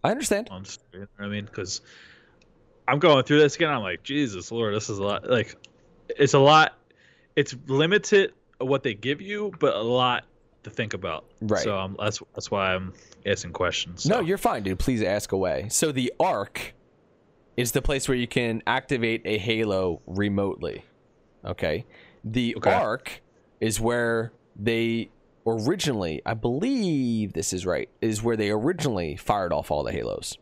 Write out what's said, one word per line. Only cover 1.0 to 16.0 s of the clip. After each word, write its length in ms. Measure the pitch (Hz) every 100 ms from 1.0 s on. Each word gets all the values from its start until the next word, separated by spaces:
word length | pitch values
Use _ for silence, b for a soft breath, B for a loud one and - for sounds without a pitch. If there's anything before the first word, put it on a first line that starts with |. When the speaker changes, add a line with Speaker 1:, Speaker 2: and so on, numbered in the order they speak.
Speaker 2:
know 60 | 101 -
what 100 | 101
I 20 |
mean? 180 | 104 104
'Cause 340 | - 92 - b b b b b b _ _ _ _ -
I'm 120 | 143
going 260 | 170 143
through 160 | 123 147
this 160 | 151 -
again, 140 | 165
I'm 120 | 139
like, 200 | 98 87
"Jesus 480 | - 139 135 98 82
Lord, 240 | 117 110
this 140 | 104 107
is 100 | 101
a 40 |
lot." 240 | 101 101 -
Like, 260 | 123 101 - - _ _ _ _
it's 260 | - 143
a 40 | 143
lot, 400 | 139 156 156 - _ b b b b -
it's 180 | 143 127 135
limited 680 | 135 160 202 - 202 190 - _ _
what 240 | 131 139
they 120 | 131
give 260 | 104 123 147
you, 320 | 190 208 208 175
but 160 | 143 -
a 60 |
lot 420 | 113 123 127 123 - _ _ _
to 60 | -
think 240 | - 110
about. 300 | 101 90 78 - _
Speaker 1:
Right. 200 | 107 101
Speaker 2:
So, 160 | 107 98
um, 180 | 95 98
that's, 220 | 104 104 -
that's 160 | - -
why 240 | 101 95
I'm 200 | 92 92 - b b 101
asking 260 | 95 90
questions, 540 | - 87 - - 87 143
Speaker 1:
No, 100 | 233
Speaker 2:
so. 40 |
Speaker 1:
you're 160 | 170 196
fine, 240 | 240 139
dude. 140 | 98 92
Please 240 | - 120
ask 280 | 98 101 -
away. 360 | 95 92 69 98
So 240 | - 160
the 200 | 135